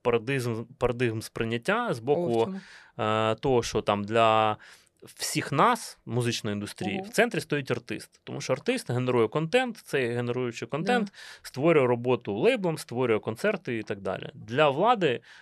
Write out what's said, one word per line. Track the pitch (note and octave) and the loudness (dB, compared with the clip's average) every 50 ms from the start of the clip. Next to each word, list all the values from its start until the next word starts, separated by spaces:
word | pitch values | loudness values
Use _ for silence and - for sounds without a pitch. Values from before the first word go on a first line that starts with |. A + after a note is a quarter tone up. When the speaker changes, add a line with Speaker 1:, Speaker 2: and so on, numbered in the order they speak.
Speaker 1:
парадизм, | - B2 A#2+ A2+ A2 B2 C#3 C3+ A#2+ B2 A2+ A2 A#2 - - | 0 2 2 2 0 -2 -2 -2 -2 -2 -4 -4 -6 -10 -4
парадигм | - B2+ A#2+ B2 B2 B2+ A#2 A2 A2 | -2 0 0 0 0 0 -2 -2 -4
сприйняття | G#2+ - - - A#2 A2+ A#2 A#2+ - - G3 A#3 A#3+ A3+ D#3 | -6 -8 -6 -4 -4 -2 -4 -2 -2 -2 -2 0 -2 -2 -4
з | A#2 | -4
Speaker 2:
О, | |
в | A2+ | -2
Speaker 1:
боку, | C3 D3 F3 F3 B2 A#2 A2+ A2+ | 0 0 0 0 2 2 2 2
Speaker 2:
чому? | G2+ F#2+ F#2+ - - - - - - _ - A2 G#2+ | 0 -2 -6 -12 -16 -20 -20 -20 -14 _ -2 0 0
Speaker 1:
е, | G#2+ A2 A2 A2 A2+ | 2 2 2 2 0
того, | - - C#3+ B2+ A#2+ A2+ | 0 2 2 2 2 2
що | - - A2 | 0 -2 -2
там | - - G#2 G2+ G#2 | 0 2 0 0 0
для | G2+ A2 A#2 A2+ A2 A2 A2 A2 A2 G#2+ - - - - - _ _ _ _ - - - | 0 2 4 6 6 6 4 4 2 0 -2 -8 -16 -20 -20 _ _ _ _ -20 -20 -12
всіх | - - - - D#3 - - | -10 -8 -6 -4 -4 -4 0
нас, | C#3 C#3+ F#3 A#3 B3 A3+ - - - _ _ | 2 4 4 4 4 0 -4 -10 -16 _ _
музичної | - A2+ B2 A#2+ A#2+ A2+ - - A2 G#2 | -4 -2 -2 0 0 -2 -2 -4 -4 -4
індустрії, | G2+ G#2 G2+ - - - F#3+ G3 F#3+ | -4 -6 -8 -8 -8 -6 -4 -4 -4
Speaker 2:
Ого. | F#3+ G#3 | -6 -2
Speaker 1:
в | - | 0
центрі | - A3+ A#3+ - D#3+ | 0 0 0 0 -4
стоїть | C#3 - D3+ C#3+ C3+ - | -4 -4 -4 -4 -2 -4
артист. | B2+ B2+ - - G#2+ - - - _ _ _ | -6 -6 -6 -8 -10 -10 -12 -16 _ _ _
Тому | - B2+ C3+ | -12 -10 -8
що | D3 - C3 | -4 -4 -4
артист | C3 - - C4 A#3+ - - | -2 -2 -2 -4 -2 -4 -4
генерує | B2 B2 B2+ B2+ B2 B2 A2+ | -2 -2 0 2 4 4 4
контент, | A2 - D3+ D#3+ D#3+ A#3+ B3+ C4 B3 A3+ | 2 2 -2 0 0 2 0 0 0 -4
цей | - - - - C#3+ B2+ A#2 A#2+ | -10 -8 -4 -2 0 0 0 0
генеруючий | A#2+ B2 A#2+ A#2+ B2+ B2+ A#2+ A#2 - B2 | -2 -2 -2 -2 -2 -4 -4 -6 -8 -8
контент | - - C#3+ E3+ G3+ B3 A#3+ G3+ | -6 -6 -4 0 0 2 0 0
Speaker 2:
Да. | G3 - - - - - - | -2 -6 -12 -20 -20 -20 -18
Speaker 1:
створює | - - - B2+ C#3 E3+ E3 D3+ C3 | -18 -12 -4 0 2 4 6 6 6
роботу | A#2+ B2 A#2+ A#2+ B2+ B2+ A#2 - A#2 G2+ | 4 2 2 0 0 0 0 -2 -4 -2
лейблам, | G#2+ D3+ A3+ C4+ A3 F#3 F3 D#3 | 2 2 2 2 2 0 -2 -4
створює | D3+ - - A#2+ A#2+ C3 A#2 A2 G#2 | -4 -8 -8 -4 0 2 2 2 2
концерти | - A2+ G#2+ - - G#3 G3+ F3+ - - A#2+ | 0 -2 -4 -2 -2 -2 -2 -2 -4 -6 -6
і | A2+ G#2+ | -6 -6
так | - A2 G2 | -6 -8 -6
далі. | F#2+ G2 F#2 - - - - | -4 -4 -4 -6 -6 -12 -14
Для | A#2+ A2+ G#2+ A#2+ C3+ D#3 D3 | -16 -12 -2 2 4 4 4
влади | C3 D3 F#3+ A#3 B3 G#3 F3+ C#3+ A#2+ A2+ - - - - | 4 4 2 2 4 4 2 2 0 -2 -6 -12 -20 -20